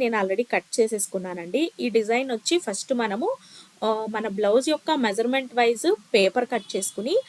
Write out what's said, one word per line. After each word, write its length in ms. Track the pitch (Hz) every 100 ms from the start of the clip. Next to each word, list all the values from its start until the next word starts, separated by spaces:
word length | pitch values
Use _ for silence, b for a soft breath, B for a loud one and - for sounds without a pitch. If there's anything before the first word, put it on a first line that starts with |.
నేను 140 | 240 220
already 240 | 190 190 247
కట్ 160 | 196 - -
చేసేసుకున్నానండి. 920 | 220 208 - 190 185 180 170 233 339 -
ఈ 40 | 247 220
డిజైన్ 340 | 214 240 269 233
వచ్చి 220 | - 349 220
ఫస్ట్ 260 | 196 - 247
మనము, 260 | 220 202 370 539 B B B _
ఆ, 220 | 220 220 220
మన 140 | 214 220 196
బ్లౌజ్ 300 | 202 233 285
యొక్క 160 | 302 - 311 220
మెజర్‌మెంట్ 460 | 202 240 269 254 233
వైజ్ 280 | 233 233 330 427 -
పేపర్ 320 | 214 196 247 247
కట్ 220 | 233 - -
చేసుకుని 400 | - - 233 453